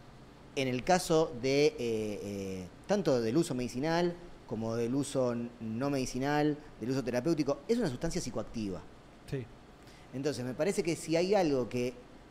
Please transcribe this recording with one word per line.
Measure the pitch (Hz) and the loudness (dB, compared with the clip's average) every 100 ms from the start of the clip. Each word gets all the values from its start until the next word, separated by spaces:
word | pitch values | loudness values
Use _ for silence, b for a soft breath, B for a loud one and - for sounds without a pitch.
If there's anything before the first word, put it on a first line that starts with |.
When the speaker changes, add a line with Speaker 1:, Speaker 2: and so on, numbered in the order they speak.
| - - - - - - | -20 -20 -20 -20 -8 -2
Speaker 1:
en | 131 | 0
el | 127 | 0
caso | - 180 - 160 160 120 | 4 4 6 4 4 2
de, | 131 139 151 | 2 6 4
eh, | 147 | 4
eh, | 120 110 107 101 101 101 98 95 90 - - | 0 0 -2 -4 -6 -6 -6 -6 -8 -10 -2
tanto | 202 160 127 | 0 4 2
del | 113 139 | 4 2
uso | 160 127 | 2 0
medicinal | 120 120 156 165 175 170 - - - | -4 -2 0 2 2 -2 -10 -16 -8
como | 110 113 117 | -4 -2 0
del | 117 135 | 0 0
uso | 135 135 123 | 0 2 2
n-, | 120 120 - | 0 -4 -8
no | 113 110 143 | -6 -2 0
medicinal, | 143 127 127 139 147 151 147 B B | 0 -2 -2 0 2 2 0 B B
del | 113 | -2
uso | 135 | -2
terapéutico, | 123 123 131 156 147 143 - | 0 0 2 2 0 -2 0
es | 233 | 0
una | 190 | 0
sustancia | 123 160 156 | -2 -2 -4
psicoactiva. | 135 117 104 117 104 85 - - - - - | -4 -6 -6 -4 -4 -6 -10 -18 -20 -20 -10
Speaker 2:
Sí. | 139 110 - - - B B B | -8 -8 -16 -20 -20 B B B
Speaker 1:
Entonces, | 127 143 127 | -6 -4 -2
me | 127 123 | -4 0
parece | 165 196 | 0 2
que | 170 160 | 0 -2
si | - 165 | 0 2
hay | 185 208 | 4 4
algo | 165 135 110 | 4 2 0
que | 123 123 120 - - - | 0 -2 -4 -14 -20 -20